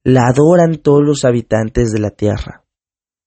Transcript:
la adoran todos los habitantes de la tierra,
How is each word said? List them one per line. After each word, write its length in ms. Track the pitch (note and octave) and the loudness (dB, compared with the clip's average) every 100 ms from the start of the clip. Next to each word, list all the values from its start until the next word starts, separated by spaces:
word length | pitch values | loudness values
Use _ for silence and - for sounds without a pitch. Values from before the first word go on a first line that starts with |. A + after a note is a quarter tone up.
la 240 | C3 B2+ B2 | 0 2 2
adoran 520 | B2+ D#3 F3 E3 D#3 | 2 2 4 2 0
todos 220 | D3 C#3+ | 0 2
los 200 | D3 C#3 | 2 0
habitantes 680 | B2+ A#2+ A#2 A2 A2 - A#2+ | 0 -2 -2 -4 -4 -2 -2
de 80 | G#2+ | -2
la 100 | G#2 | -4
tierra, 540 | - G#2 G#2 - - _ _ _ _ _ _ | -4 -4 -4 -8 -16 _ _ _ _ _ _